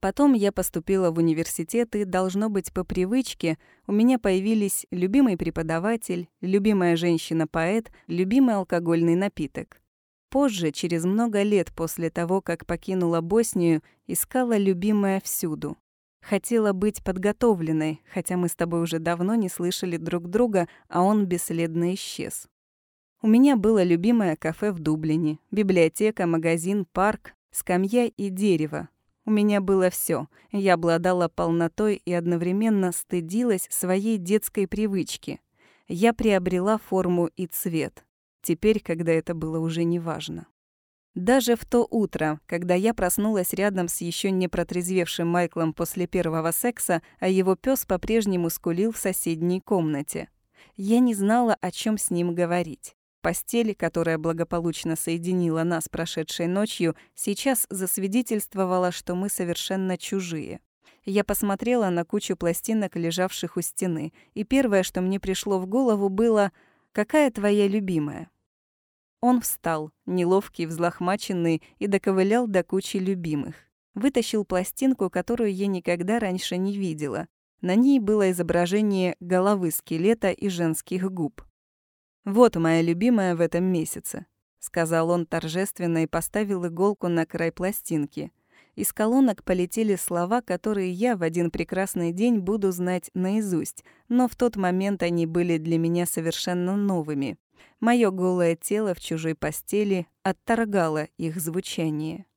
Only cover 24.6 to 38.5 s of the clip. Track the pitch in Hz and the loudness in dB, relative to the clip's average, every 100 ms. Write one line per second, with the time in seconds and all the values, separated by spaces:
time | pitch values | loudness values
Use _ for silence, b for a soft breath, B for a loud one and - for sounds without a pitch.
24.6 | 208 180 156 156 156 156 160 156 _ 208 | -4 -2 -2 -2 0 0 0 -4 _ -2
25.6 | 202 185 160 - 214 220 175 165 165 165 | 2 4 4 2 -2 0 0 2 2 0
26.6 | 170 202 185 - 196 220 - _ _ - | 0 -2 -2 0 0 0 -8 _ _ -12
27.6 | - 180 190 233 240 - 202 185 208 170 | -2 0 2 2 0 -2 -6 0 2 2
28.6 | 151 151 156 _ _ _ - 214 208 208 | 0 -6 -10 _ _ _ 0 2 4 2
29.6 | 185 196 185 - - 156 147 b b 208 | 2 2 2 0 -2 -2 -4 b b -2
30.6 | 196 175 170 170 175 180 170 - 170 165 | 2 4 4 2 2 2 0 0 0 2
31.6 | 165 - 214 208 - 175 170 170 175 190 | 0 0 0 0 -2 -2 0 0 0 0
32.6 | 226 208 185 175 - 180 165 202 247 190 | 2 2 2 -2 -4 -4 -2 -2 0 0
33.6 | - - 180 185 208 220 175 214 - - | -2 -4 0 0 0 -2 2 0 0 -4
34.6 | 190 208 214 196 - - - - _ b | -2 -2 -2 -2 -4 -8 -12 -14 _ b
35.6 | b b b 170 226 226 220 196 180 180 | b b b 2 2 4 2 2 2 0
36.6 | 190 214 - 190 180 175 170 _ 180 - | 0 0 0 0 2 2 0 _ -8 -6
37.6 | - 165 139 - _ _ _ _ - | -4 -2 -4 -8 _ _ _ _ -4